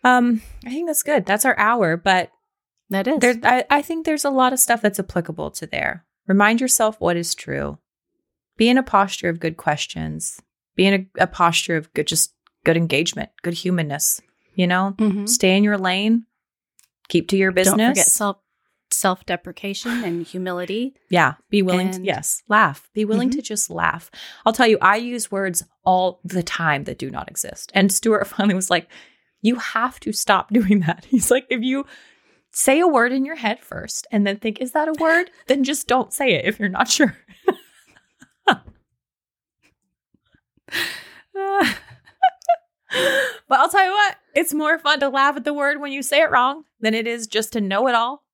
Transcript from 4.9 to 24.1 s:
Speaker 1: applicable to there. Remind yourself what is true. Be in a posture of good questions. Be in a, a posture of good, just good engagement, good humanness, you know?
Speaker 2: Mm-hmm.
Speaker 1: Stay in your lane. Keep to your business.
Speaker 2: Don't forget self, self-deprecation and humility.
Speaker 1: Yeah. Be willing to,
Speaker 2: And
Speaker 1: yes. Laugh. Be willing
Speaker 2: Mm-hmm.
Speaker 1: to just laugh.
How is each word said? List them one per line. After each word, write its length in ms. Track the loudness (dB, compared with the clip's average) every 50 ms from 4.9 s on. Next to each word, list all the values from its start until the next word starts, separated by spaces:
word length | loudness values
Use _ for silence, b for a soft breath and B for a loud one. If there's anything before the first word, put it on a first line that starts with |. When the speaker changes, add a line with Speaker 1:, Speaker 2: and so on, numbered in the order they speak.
| -2 -2
Speaker 1:
applicable 540 | -8 -4 -4 -4 -4 -4 -8 -10 -10 -10
to 140 | -10 -12 -12
there. 380 | -8 -6 -4 -4 -4 -6 -8 _ _ _ _ _
Remind 340 | 0 4 4 6 4 4 2
yourself 400 | 2 0 2 2 2 0 0 _
what 160 | -2 0 0
is 180 | 0 -2 -6 -8
true. 440 | -8 -8 -8 -8 -6 -6 -8 -10 -12 _ _ _ _ _ _ _ _ _ _ _ _ _ _ _
Be 120 | 0 2 4
in 80 | 4 4
a 40 |
posture 460 | 2 2 2 2 2 2 -2 -4 -4 -4
of 120 | -4 -4
good 160 | -6 -6 -8
questions. 840 | -4 -4 -4 -2 -2 -6 -10 -8 -10 -10 -8 -8 -10 -10 -12 -12 -14 _ _ _ _ _ _ _
Be 100 | 0 2
in 220 | 2 2 0 -2 _ _ -2
a, 40 |
a 40 | -2
posture 500 | -2 2 2 2 2 2 0 -2 -2 -4
of 160 | -4 -4 _ _
good, 120 | -4 -2
just 280 | -2 -2 -2 -2 -4 _ _ _ _ _ _ _
good 120 | 2 2
engagement, 540 | 2 2 0 0 -2 -2 -2 -6 -8 -12 -12 _ _
good 120 | -8 -8 -8
humanness, 680 | -4 -4 -2 -2 -2 -2 -4 -4 -4 -2 -4 -4 -4 _ _ _ _ _ _ _
you 120 | 0 0
know? 280 | 2 2 0 0 -2 -2 0
Speaker 2:
Mm-hmm. 280 | 0 0 0 -2 -2
Speaker 1:
Stay 300 | -2 0 2 4 4 4
in 60 | 4 4
your 140 | 2 2 0
lane. 480 | -2 -2 -2 0 2 2 2 2 0 _ _ _ _ _ _ _ _ _ _ _ _ _ _ _ _ _
Keep 200 | 0 0 0 0
to 80 | 0
your 160 | 0 0 2
business. 240 | 2 2 2 4 4 4
Speaker 2:
Don't 120 | 2 2
forget 160 | 2 2 2
self, 300 | 2 2 0 -2 -4 -6 _ _ _ _ _ _ _ _ _ _ _
self-deprecation 1120 | -6 -2 0 -2 -2 -2 _ -6 -6 -6 _ -16 -18 -12 -10 -10 -10 -8 -6 -6 -6 -4 -4
and 220 | -4 -4 -6 -8
humility. 680 | -8 -8 -8 -6 -6 -6 -6 -6 -6 -6 -6 -6 -6 _ _ _ _
Speaker 1:
Yeah. 240 | 2 2 2 2 0 _ _ _
Be 120 | 0 2
willing 280 | 2 2 2 0 0 -2
to, 60 | -4
Speaker 2:
And 100 | -4 -4
Speaker 1:
yes. 360 | -4 -4 -4 -4 -6 -8 -8 _ _
Laugh. 420 | 2 4 4 2 0 -6 _ _
Be 120 | _ -4 -2
willing 260 | 0 0 0 0 0
Speaker 2:
Mm-hmm. 80 | -2 -4
Speaker 1:
to 40 |
just 280 | -6 -6 -6 -6 -6 -6
laugh. 400 | -4 -4 -2 -2 -2 -4 -10 -18